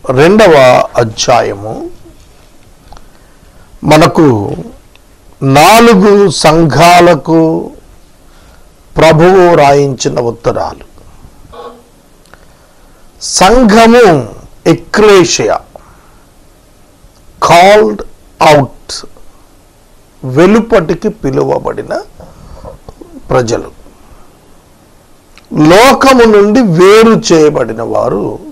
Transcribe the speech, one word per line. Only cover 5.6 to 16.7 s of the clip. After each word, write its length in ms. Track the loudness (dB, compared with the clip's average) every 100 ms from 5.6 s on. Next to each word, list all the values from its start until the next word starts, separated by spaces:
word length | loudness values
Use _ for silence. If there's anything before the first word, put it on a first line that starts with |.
| 4 4 4 4 2 2 0
సంఘాలకు 1400 | 0 0 0 0 2 2 4 2 0 -2 -2 0 -4 -8 -16 _ _ _ _ _ _ -20 -20 -20 _ _ -2
ప్రభువు 580 | 0 2 2 4 2
రాయించిన 680 | 2 2 2 -2 -4 -8 -6
ఉత్తరాలు. 680 | -6 -6 -6 -6 -8 -12 -20 -20 -20 -20 -20 _ -20 -20 -20 -20 _ _ _ _ _ -20 _ _ _ _ _ _ -20 -20
సంఘము 1080 | -10 -2 0 2 2 2 4 4 2 0 -4 -14 -20 -8 -4
ఎక్లేషియా, 920 | -4 -4 -2 2 2 2 -2 -4 -6 -8 -20 -20 -20 _ _ _ _ _ _ _